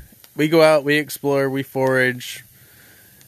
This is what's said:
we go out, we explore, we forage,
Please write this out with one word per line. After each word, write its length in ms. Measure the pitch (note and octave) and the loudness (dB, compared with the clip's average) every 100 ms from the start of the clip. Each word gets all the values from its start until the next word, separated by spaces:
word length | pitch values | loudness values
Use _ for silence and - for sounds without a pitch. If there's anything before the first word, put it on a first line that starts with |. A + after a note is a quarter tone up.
| - - - - | -20 -20 -14 -4
we 120 | D#3 | 0
go 140 | E3 | 4
out, 220 | D#3 D#3 | 4 4
we 120 | C#3 D3 | 2 -2
explore, 520 | C#3+ - C#3+ C#3 C#3 | -2 -6 -2 -2 -2
we 140 | C3+ | -4
forage, 840 | C3+ C3+ C3 C3 B2+ B2+ - - - _ - - - - - _ | -6 -2 0 2 0 -2 -10 -16 -20 _ -20 -20 -20 -20 -20 _